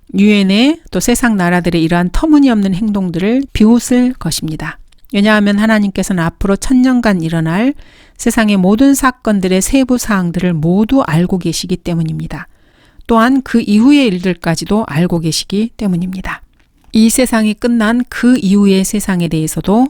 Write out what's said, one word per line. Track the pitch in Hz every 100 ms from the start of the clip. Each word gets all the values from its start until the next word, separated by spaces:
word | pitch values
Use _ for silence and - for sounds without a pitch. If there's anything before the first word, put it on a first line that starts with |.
| - 190
유엔의 | 208 208 190 202 262 330 -
또 | 220
세상 | 226 240 240 208
나라들의 | 175 175 175 170
이러한 | 160 175 175
터무니없는 | - 320 294 269 220 196
행동들을 | 185 220 202 185 165 196 254 277
비웃을 | - 214 240 - 247 247
것입니다. | 254 165 - 160 156 156 - - - -
왜냐하면 | 202 208 214 202 202
하나님께서는 | 220 220 202 190 185 185
앞으로 | 165 - 196 196
천 | - 262
년간 | 254 247 233 190
일어날 | 160 165 160 180 254 294 - _ _ -
세상의 | 233 233 214 196
모든 | 180 214 277
사건들의 | 269 262 - - 208 185 185
세부 | - 269 254 247
사항들을 | - 202 175 175 180
모두 | 165 160 185 220 269
알고 | - 151 175 190
계시기 | 175 160 175 180
때문입니다. | - 165 160 160 160 151 - _ _ _ _ - -
또한 | 226 233 269
그 | - 233
이후의 | - 208 254 294 254
일들까지도 | 180 185 175 170 160 165 208 226
알고 | 156 180 170
계시기 | 165 156 - 196 233 -
때문입니다. | 208 175 185 185 196 - - _ _ _ _
이 | 214 226
세상이 | 247 247 226 214 208
끝난 | 240 233 214 240 247
그 | - 240 254
이후의 | 190 202 202 190
세상에 | 190 214 - 180 170
대해서도 | 160 156 - - 214